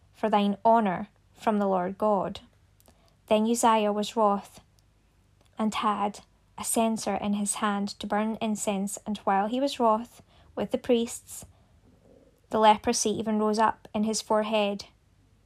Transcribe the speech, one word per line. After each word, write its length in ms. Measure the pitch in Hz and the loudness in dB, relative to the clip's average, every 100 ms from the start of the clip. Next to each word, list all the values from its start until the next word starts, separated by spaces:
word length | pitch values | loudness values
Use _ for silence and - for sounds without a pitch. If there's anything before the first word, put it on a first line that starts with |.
| _ | _
for 140 | - 220 | -6 0
thine 280 | 208 202 202 | 2 2 2
honour 440 | 226 226 208 175 208 _ _ | 4 4 4 -2 -6 _ _
from 240 | - - 208 | -6 -2 0
the 100 | 202 | 0
Lord 280 | 190 180 196 | 0 -2 -2
God." 440 | 214 202 170 196 - _ _ _ _ _ _ _ - | 0 2 0 -8 -16 _ _ _ _ _ _ _ 0
Then 200 | 214 220 | 2 2
Uzziah 440 | 233 233 226 208 | 2 4 4 2
was 240 | 208 208 - | 0 -2 2
wroth, 440 | 214 202 - - - _ _ _ _ _ _ _ _ - | 2 2 -4 -20 -20 _ _ _ _ _ _ _ _ -4
and 160 | 220 | -4
had 460 | - 220 202 208 - - _ _ - | 0 -2 0 -2 -6 -16 _ _ -12
a 80 | |
censer 500 | - - 226 220 - | -4 0 0 0 -2
in 200 | 196 208 | -4 -2
his 220 | 208 208 - | -2 -2 -2
hand 320 | 214 202 202 - | -2 -2 -4 -8
to 60 | 208 | -4
burn 300 | 208 220 220 | -2 -2 -4
incense, 580 | 226 214 - 196 202 - - | -4 -4 -2 -2 -4 -8 -8
and 120 | 208 | -6
while 280 | - 196 208 | 0 0 0
he 140 | 254 | -2
was 180 | 277 - | -2 0
wroth 440 | 233 220 240 - - _ - - | 2 2 -2 -16 -20 _ -14 -8
with 160 | 208 | -4
the 60 | 247 | -4
priests, 680 | - 240 233 - - - - _ _ _ _ _ _ - _ _ _ | 0 0 0 -8 -14 -18 -18 _ _ _ _ _ _ -20 _ _ _
the 80 | 226 | 4
leprosy 520 | 220 214 - 233 220 | 6 6 2 -2 -2
even 280 | 208 214 214 | -2 -2 0
rose 200 | 214 208 | 0 2
up 280 | 220 - - | 0 0 -8
in 100 | 214 | -4
his 180 | 214 214 | -2 -4
forehead 640 | - 214 214 220 202 202 - _ _ _ _ _ | -2 0 0 0 -2 -4 -12 _ _ _ _ _